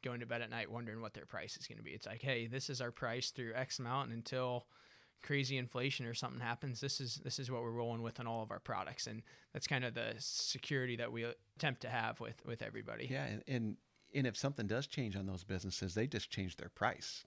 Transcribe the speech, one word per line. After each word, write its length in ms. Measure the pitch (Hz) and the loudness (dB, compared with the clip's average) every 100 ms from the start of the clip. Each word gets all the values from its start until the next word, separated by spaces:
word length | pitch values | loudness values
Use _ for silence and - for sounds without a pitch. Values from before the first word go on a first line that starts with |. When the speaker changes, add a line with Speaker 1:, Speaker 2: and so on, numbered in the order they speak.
Speaker 1:
going 200 | 127 120 | -4 -4
to 40 | 117 | -2
bed 160 | 117 | -2
at 80 | 113 | 0
night 220 | 117 101 | -2 -2
wondering 300 | 117 117 110 | -2 -4 -4
what 120 | 110 | -6
their 120 | - - | -8 -8
price 320 | 95 107 - | -6 -6 -6
is 100 | - | -8
gonna 160 | 110 | -10
be. 80 | 78 | -8
It's 140 | 95 - | -6 -6
like, 160 | 113 | -4
"Hey, 260 | 135 120 113 | 0 2 2
this 220 | 131 - | -2 -2
is 100 | 127 | -2
our 120 | 120 | -2
price 400 | - 120 120 - | 0 -2 0 0
through 220 | - 117 | -2 -2
X 260 | 120 131 - | 0 0 -2
amount, 320 | 120 135 123 | 0 2 0
and 60 | 113 | -4
until 500 | - 131 127 123 - - - - - - | -2 0 2 0 -4 -20 -20 -20 -20 -12
crazy 360 | - 143 127 135 | 2 4 4 2
inflation 480 | 123 123 135 131 117 | 2 2 2 2 0
or 80 | |
something 260 | 117 123 127 | 0 -2 -2
happens, 380 | 120 120 143 117 | 0 0 0 0
this 220 | 139 - | 0 0
is, 140 | 123 - | 0 -2
this 200 | 135 - | -2 -2
is 140 | 127 | 0
what 120 | 123 | 0
we're 80 | 120 | 0
rolling 300 | 117 117 113 | 2 2 2
with 160 | 117 - | -2 -2
on 80 | 117 | -2
all 160 | 113 | 0
of 80 | 110 | -2
our 80 | - | -4
products." 480 | - 98 - - 117 | -2 -2 -2 -2 -4
And 160 | 110 - - - | -4 -10 -20 -8
that's 160 | 135 - | -2 2
kind 160 | 135 | 2
of 100 | 123 | 2
the 220 | 120 113 113 | 0 -2 -2
security 760 | - - - 127 - 139 127 117 | -2 0 0 0 2 2 2 2
that 160 | 117 | 0
we 140 | 117 117 | 0 -2
attempt 560 | - - - 151 123 | -4 -12 0 2 2
to 80 | 113 | 0
have 320 | 120 113 113 | 2 2 0
with, 240 | 113 113 - | -6 -6 -6
with 160 | 117 | -4
everybody. 460 | 110 107 110 110 123 | -4 -4 -6 -4 -2
Speaker 2:
Yeah, 140 | 131 131 | 0 0
and, 180 | 107 - | -2 0
and, 300 | 127 110 - _ _ - 135 | 2 2 -2 _ _ -2 4
and 120 | 131 | 4
if 80 | 104 | 4
something 320 | 135 143 101 | 0 2 2
does 180 | 117 143 | 2 2
change 300 | - 113 98 | 0 0 0
on 100 | 98 | 0
those 180 | 95 | -2
businesses, 520 | 92 92 95 - 92 98 | 0 0 0 0 2 4
they 100 | 131 | 4
just 240 | 101 - | 2 0
change 260 | - 95 - | 0 -2 -2
their 140 | - | -8
price 560 | - 113 - - - | 2 4 4 -4 -6